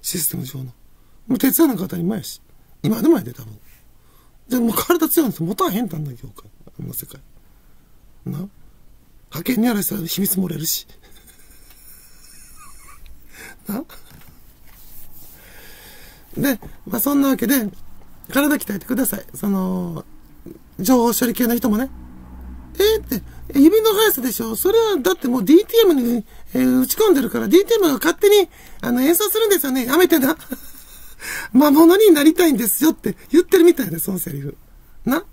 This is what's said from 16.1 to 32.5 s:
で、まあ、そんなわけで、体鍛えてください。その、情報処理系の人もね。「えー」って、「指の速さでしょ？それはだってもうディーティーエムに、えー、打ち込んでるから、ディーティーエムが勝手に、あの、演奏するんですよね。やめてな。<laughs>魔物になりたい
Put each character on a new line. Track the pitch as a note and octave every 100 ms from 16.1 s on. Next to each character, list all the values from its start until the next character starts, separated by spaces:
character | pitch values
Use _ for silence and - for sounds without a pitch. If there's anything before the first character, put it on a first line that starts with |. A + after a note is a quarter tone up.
| - - -
で、 | C#4 A#3+ - - -
ま | A#3
あ、 |
そ | C#4
ん | C#4+
な | C#4
わ | C4
け | A3+
で、 | C4+ G#3 - - - - - -
体 | C4 C#4+ D4
鍛 | -
え | G3+
て | -
く | B3+
だ | C4
さ | G3+
い。 | -
そ | - G#3
の、 | G3 F#3 F#3 F3 E3 - - - - - - - -
情 | G3+ B3+ A#3
報 |
処 | A3+ B3
理 |
系 | - B3
の | A#3+
人 | A#3
も | G#3
ね。 | C4+ - - - - - - - -
「え | - G4+ A4
ー」 |
っ | -
て、 | C4+ - - -
「指 | - D4 G#4+
の | A4
速 | G4+ A4
さ | -
で | B3
し | G3+
ょ？ | A3+ A3+
そ | F4+
れ | A4+
は | A4+ F#4
だ | A#3+
っ | F#4
て | C4
も | B3
う |
デ | F#3
ィ | D#4+
ー | G#4+
テ | A4+
ィ | G#4+
ー |
エ |
ム | D4
に、 | A#3 A#3+ - - -
え | B3+
ー、 | B3+ B3+
打 | B3+
ち | -
込 | A4
ん |
で | C#4+
る | A#3
か | A#3
ら、 | A3
デ | D#4+
ィ |
ー | G4+
テ |
ィ | A4+
ー |
エ | F4+
ム |
が | C4+
勝 | D#4+ -
手 | G4+
に、 | G#4 F#4 - - -
あ | A#3
の、 | A#3+
演 | C4+
奏 | E4+ G#4+
す | A4
る | A4
ん |
で | F#4+
す | C#4
よ |
ね。 | C4
や | A#3+ D4
め | F#4
て | E4
な。 | C4 E4 - B3+ - - -
<laughs> | - - - - - -
魔 | B3 D4
物 | C#4+ E4 F#4+
に | A4
な | D4+
り | C#4+
た | D#4+
い | F4